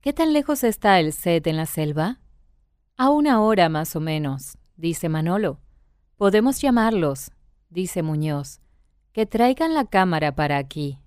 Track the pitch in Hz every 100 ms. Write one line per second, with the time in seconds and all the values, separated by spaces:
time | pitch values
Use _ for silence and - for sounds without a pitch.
0 | - 285 320 302 285 285 233 214 214 190
1 | 156 156 180 170 156 156 160 - 151 147
2 | 165 247 _ _ _ _ _ _ _ _
3 | 262 294 302 240 214 214 165 156 156 160
4 | 160 156 147 135 - - _ _ 165 165
5 | 170 160 160 190 202 135 - _ _ _
6 | _ _ 202 208 240 269 285 240 226 220
7 | 156 135 - _ _ _ _ 170 185 -
8 | 160 151 156 147 139 - _ _ _ _
9 | _ - 214 220 240 262 320 320 233 196
10 | 185 165 151 139 151 143 139 - 143 139